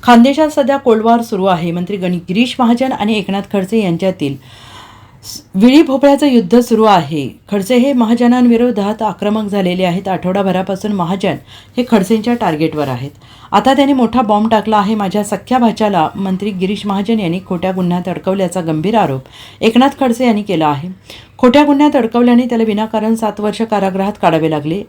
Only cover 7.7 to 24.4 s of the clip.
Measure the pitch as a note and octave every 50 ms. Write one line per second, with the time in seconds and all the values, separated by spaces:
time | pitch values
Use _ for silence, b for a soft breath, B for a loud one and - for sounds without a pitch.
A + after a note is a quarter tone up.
7.7 | B3+ B3 B3 C#4 C#4+ B3 A#3 G#3+ A#3+ A#3 B3 A#3+ B3 B3+ B3 A#3+ A#3 A3+ A#3+ B3
8.7 | B3 A3 G3 G3+ A3 - A3+ G#3+ F#3 - - G#3 G#3+ A3 G#3+ G3+ G3 G3+ F#3+ F3+
9.7 | F3+ F#3 F#3 F3+ E3+ F#3 G3 G3+ F#3 E3+ - F3+ F#3 G3+ G3 G3 F3+ F#3 F#3+ F#3+
10.7 | G3 F#3 - G#3 G#3 G3 F3 D#3+ F#3+ F#3 G3 F#3+ C#3+ B2+ B B B B B B
11.7 | B - B3 A#3+ A#3+ G#3 F#3 - A3+ A3 G#3 A#3+ A#3+ A#3 A3+ F3+ D#3+ D3+ D#3+ D#3+
12.7 | D#3 D3+ D3 C3+ C3 A#2+ C3 C#3 - - B B B B B B - G#3 G#3 B3+
13.7 | C#4 C#4 C#4 C4+ C#4+ C4 A#3+ A3+ A#3 B3 A3+ G3+ G#3+ G#3 G#3+ A3+ A#3 G#3+ G3+ A3
14.7 | A3 G#3 G3 G3 A3+ G#3+ G3+ F#3 F3 G#3 G#3 G3+ G#3+ F3 - - B3 C4 A#3+ A3
15.7 | G#3+ - A3 G#3 G3+ F3 D#3 - - - G3 G3 F#3+ F#3 G3+ G#3+ G#3 F3+ F#3 F#3
16.7 | G#3+ G3+ - G#3 G3 G3 G3+ G3 A#3 A3+ G3+ E3 E3+ F#3+ F#3 - F#3+ F3 F3 F#3
17.7 | F#3+ F#3+ F3+ F3 F3 F3+ F3 F#3+ E3+ - - F#3+ F#3+ G3 F#3+ F3 - F#3 E3+ E3
18.7 | D#3+ D#3 D#3+ G3 A3+ A3+ F#3+ D3 C3+ C3 C3 B B B B B B B - A3+
19.7 | A3+ A#3+ C4 C#4 C4+ - C#4 B3+ A#3 A#3+ C4 A#3+ A3 G#3 G#3 G#3 F#3+ D#3+ D#3 D3+
20.7 | C#3+ C3+ D3+ F#3 F#3 - B B B B B B B - - B3 A#3+ C#4+ D4 C#4+
21.7 | C#4+ C#4 D4 D4+ B3+ C#4 A3 A3+ - A#3+ B3 A#3+ A#3+ A#3+ B3+ A#3+ A#3+ A3+ A3+ A3
22.7 | G#3 G#3 A3 A3 - A3 G#3 A3 A3+ A3 A3+ G#3+ G#3 - G#3 G#3+ G#3 G3+ A3+ A3
23.7 | G#3+ G3+ G3 F#3+ F#3 F#3+ F#3+ G3+ G#3 - - F3 D#3+ E3